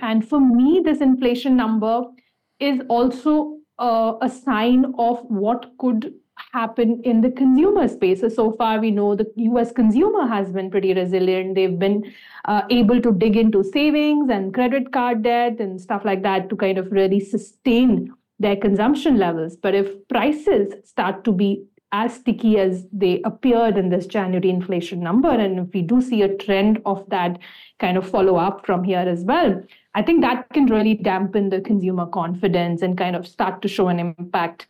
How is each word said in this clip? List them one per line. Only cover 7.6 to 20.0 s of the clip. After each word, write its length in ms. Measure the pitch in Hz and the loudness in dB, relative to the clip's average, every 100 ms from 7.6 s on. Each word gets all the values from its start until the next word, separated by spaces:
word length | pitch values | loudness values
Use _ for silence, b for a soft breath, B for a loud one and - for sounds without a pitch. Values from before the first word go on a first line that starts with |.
| 370 403 262 | 4 4 0
space. 340 | - 180 185 | 0 0 2
So, 80 | 226 | 0
so 220 | 226 220 | 0 -2
far, 260 | 220 226 220 | 0 -2 0
we 100 | 220 | 0
know 260 | 208 208 202 | 0 0 0
the 160 | 214 220 | -2 -2
U 240 | 226 240 | 0 0
S 120 | 240 | 0
consumer 560 | - 220 220 403 392 254 | 2 2 4 2 2 0
has 220 | 214 196 | -2 -4
been 200 | 185 190 | -6 -4
pretty 220 | 196 190 | 0 0
resilient. 600 | 185 180 185 185 185 185 190 | 0 0 0 2 0 -2 0
They've 220 | 185 170 | 0 0
been, 340 | 196 202 214 B B B - | 0 -2 -4 B B B -4
uh, 180 | 208 196 | -2 0
able 320 | 240 208 247 | 2 4 2
to 100 | 233 | 2
dig 260 | 185 220 214 | 2 2 2
into 260 | 220 208 | 4 2
savings 640 | 196 294 302 294 302 294 269 | 0 0 2 2 2 2 0
and 240 | 208 190 | -2 -2
credit 380 | 202 247 269 262 | -2 0 -2 -2
card 320 | 262 247 233 | -2 -2 0
debt 360 | 226 240 240 226 | 0 0 0 -2
and 200 | 202 185 | -8 -8
stuff 240 | - 208 | -8 -4
like 200 | 208 190 | -2 -2
that 260 | 196 190 190 | 0 -2 -4
to 60 | 208 | -2
kind 220 | 196 190 | -2 -2
of 140 | 185 | -2
really 280 | 196 190 196 | 0 2 2
sustain 920 | 196 214 - _ 262 233 254 185 - - _ - | -2 -6 -8 _ 0 2 4 2 -2 -12 _ -4
their 160 | 202 202 | -2 0
consumption 640 | 208 196 226 285 330 233 | 0 2 2 0 2 2
levels. 380 | 175 165 160 - | 2 -2 -6 -4
But 200 | 202 196 | -2 0
if 320 | 196 - | -2 -6